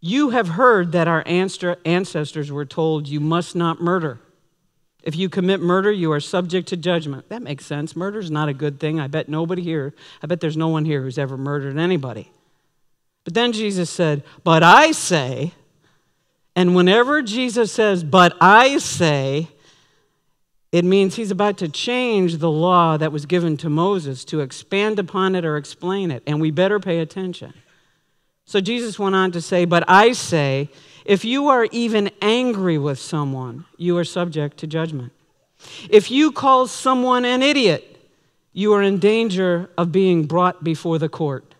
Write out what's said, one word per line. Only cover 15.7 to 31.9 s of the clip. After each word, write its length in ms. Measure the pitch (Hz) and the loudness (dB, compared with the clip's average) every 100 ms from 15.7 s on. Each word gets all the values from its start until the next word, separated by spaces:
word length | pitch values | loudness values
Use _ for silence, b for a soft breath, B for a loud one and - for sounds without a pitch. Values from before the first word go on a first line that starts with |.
| _ _ _ _ _ _ _ _ - | _ _ _ _ _ _ _ _ 0
and 180 | 180 | 4
whenever 460 | 180 180 208 247 294 | 4 6 6 4 2
Jesus 500 | 247 220 254 226 220 | -2 -4 -4 -2 -2
says, 320 | - 214 190 | 0 0 0
"But 320 | 156 190 175 - | 2 6 6 6
I 380 | 175 214 262 277 | 8 8 8 2
say," 680 | - - 170 143 135 139 165 _ b b b b b b b _ _ _ _ | -4 0 0 2 0 -2 -4 _ b b b b b b b _ _ _ _
it 140 | 170 | 0
means 300 | 175 196 190 | 2 4 2
he's 160 | 185 220 | -2 -6
about 260 | 190 208 196 | -2 -2 -2
to 100 | 170 | -6
change 680 | 143 - 247 254 214 180 165 | -6 -4 -2 0 0 0 0
the 140 | 165 | -2
law 480 | 151 175 180 165 156 | 0 2 4 4 2
that 120 | 156 | -2
was 140 | 147 | -4
given 320 | 143 180 170 147 | -2 -2 0 -2
to 140 | 165 | -2
Moses 520 | 151 180 202 147 131 - | -2 0 -2 -6 -12 -8
to 140 | 160 | -6
expand 580 | 135 - - 196 214 214 | -6 -10 -6 -2 -2 -2
upon 360 | 180 202 190 | -4 -2 0
it 80 | 185 | 0
or 140 | 165 151 | -2 -4
explain 540 | 147 - 175 196 185 | -8 -10 -6 -4 -4
it, 120 | 127 - | -6 -4
and 160 | 151 | -2
we 80 | 156 | -2
better 280 | 151 190 208 | 0 0 0
pay 200 | 196 170 | -2 -4
attention. 560 | 165 196 185 175 - - _ _ _ _ _ _ _ _ | -4 -8 -10 -10 -16 -20 _ _ _ _ _ _ _ _
So 160 | _ 202 | _ -4
Jesus 380 | 185 240 233 190 | -2 -4 -6 -4
went 160 | 202 | -2
on 180 | 190 185 | 0 0
to 80 | 175 | -2
say, 240 | 160 180 | -2 0
"But 200 | 175 170 175 | 2 2 6
I 240 | 185 226 | 6 6
say, 560 | 247 - 165 139 135 147 B B B - | 4 -2 0 0 -2 -4 B B B 0
if 180 | 196 | 0
you 240 | 220 262 285 | 2 -2 2
are 200 | 262 226 | 2 2
even 380 | 233 233 | 0 0